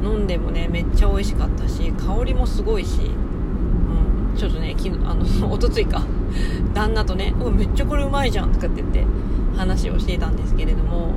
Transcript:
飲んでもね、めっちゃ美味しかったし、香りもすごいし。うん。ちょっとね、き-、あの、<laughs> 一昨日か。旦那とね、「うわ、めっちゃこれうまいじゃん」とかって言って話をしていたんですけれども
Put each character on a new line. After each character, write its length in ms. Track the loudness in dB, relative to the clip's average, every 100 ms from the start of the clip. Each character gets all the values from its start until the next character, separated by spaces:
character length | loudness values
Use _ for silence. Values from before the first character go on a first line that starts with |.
飲 140 | 0 0
ん 80 | 0
で 100 | 0
も 100 | 0
ね、 180 | -2 0
め 140 | -2
っ 40 | 0 2
ち 100 | 2
ゃ 40 |
美 80 | 0
味 60 |
し 120 | 0 0
か 100 | 0
っ 40 |
た 200 | -2 -2
し、 220 | -2 -2
香 320 | -2 -2 -2 0
り 80 |
も 140 | 0 0
す 160 | 0
ご 160 | 0 -2
い 40 |
し。 180 | 0 -2
う 1300 | -2 -2 -4 -4 -4 -2 0 0 0 0 2 2 0
ん。 20 | 0
ち 100 | 0
ょ 20 |
っ 40 |
と 80 | 0
ね、 140 | -2 -2
き-、 140 | -2 -2 0
あ 80 |
の、 100 | 2
<laughs> 300 | 2 2 2 2
一 120 | 0
昨 120 | 2
日 60 | 0
か。 160 | 0 -2 -2 -2 0 -2 0 -2
旦 220 | 0 0 0
那 100 | 0
と 80 |
ね、 220 | -2 0 0
「う 60 | 2
わ、 60 |
め 140 | 2 2
っ 40 | 0
ち 60 |
ゃ 40 | 0
こ 100 | 0
れ 80 |
う 60 | 0
ま 160 | 0 0
い 60 |
じ 80 | 0
ゃ 60 | 2
ん」 40 |
と 80 | 2
か 60 | 0
っ 60 |
て 100 | -2
言 80 | 0
っ 20 |
て 140 | 2 2 0 -2 0 0 0
話 360 | 0 2 2
を 80 | 0
し 60 | 0
て 100 | 0
い 20 |
た 100 | 0
ん 80 | 0
で 120 | 2
す 80 | 2
け 100 | 2
れ 60 |
ど 120 | 2
も 300 | 2 0 0